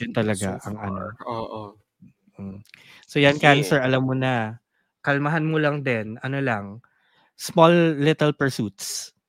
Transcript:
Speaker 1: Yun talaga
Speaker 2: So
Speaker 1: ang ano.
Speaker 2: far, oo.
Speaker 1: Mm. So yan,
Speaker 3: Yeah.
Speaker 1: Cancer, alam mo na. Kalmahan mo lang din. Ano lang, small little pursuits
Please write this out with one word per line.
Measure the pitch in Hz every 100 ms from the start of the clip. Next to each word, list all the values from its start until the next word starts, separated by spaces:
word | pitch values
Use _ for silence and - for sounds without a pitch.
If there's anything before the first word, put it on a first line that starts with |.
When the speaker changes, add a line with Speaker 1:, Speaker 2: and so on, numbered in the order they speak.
Speaker 1:
Yun | 120 120
talaga | 107 98 98 104
Speaker 2:
So | -
Speaker 1:
ang | 104
ano. | 104 101
Speaker 2:
far, | 104 110 -
oo. | 117 113 107 104 101 _ _ - _ _ -
Speaker 1:
Mm. | 98 95 - - - -
So | - 151
yan, | 143 147
Speaker 3:
Yeah. | 151
Speaker 1:
Cancer, | 143 147 151
alam | 127 131 131
mo | 131
na. | 131 123 110 117 _ _ _ _
Kalmahan | - 139 147 160
mo | 156 156
lang | 151 147
din. | 135 117 107 113
Ano | 131 139
lang, | 135 110 101 107 - _ _ _ _ -
small | - - 165 175 165 147
little | 143 156 151
pursuits | - 139 - 110 - - - - _